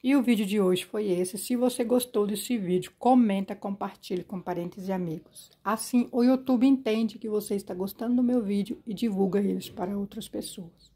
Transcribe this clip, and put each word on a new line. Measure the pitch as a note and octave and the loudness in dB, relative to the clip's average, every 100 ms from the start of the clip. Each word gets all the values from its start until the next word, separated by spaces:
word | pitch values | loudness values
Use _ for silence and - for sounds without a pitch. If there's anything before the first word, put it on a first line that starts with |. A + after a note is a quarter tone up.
E | B3+ | 4
o | C#4 | 4
vídeo | B3 A3+ G#3 | 4 2 2
de | G#3 | 2
hoje | F#3+ F#3 | 4 2
foi | - A3 G#3 | 0 -4 -2
esse. | F3 F#3 G#3 | 0 0 -4
Se | - B3 | -4 0
você | B3 B3 | 0 0
gostou | A#3 B3 B3 G#3+ G#3 | 0 2 2 -2 0
desse | G#3 - A#3+ | -2 -2 -2
vídeo, | F3+ F3+ F3+ _ | 0 0 -2 _
comenta, | A#3+ B3+ A3+ G3 F#3+ G3+ | 4 6 4 0 -4 -8
compartilhe | G3+ G3+ G3 - - F#3 | -8 -6 -8 -10 -8 -8
com | F3 F#3 | -6 -10
parentes | F3+ F3 F3 F#3+ F#3 | -6 -6 -6 -8 -6
e | |
amigos. | F#3+ F3 D#3+ - - - _ | -4 -4 -6 -12 -20 -20 _
Assim, | G3 A3 - B3 A#3+ | -4 -4 0 0 2
o | B3+ | 2
YouTube | A#3+ C4 C4 B3+ C4 | 4 4 2 4 6
entende | C4+ A3+ A3 A3+ - | 4 2 0 -2 -4
que | A3 | -4
você | G#3+ G#3 G3+ | -4 -2 -4
está | G3+ | -4
gostando | F3+ G3 - A#3 B3 | -6 -6 -4 0 2
do | |
meu | B3 B3 | 2 2
vídeo | G3+ G3+ G3 - - | 0 -2 -2 -6 -8
e | |
divulga | G3+ A#3 F#3+ G3 G3+ | -4 -2 2 0 2
eles | G3 F#3 - | 0 -2 -6
para | - F#3+ G3+ | -8 -6 -4
outras | G3+ A3+ - | -6 -10 -10
pessoas. | G#3 - - E3+ _ _ | -10 -10 -12 -16 _ _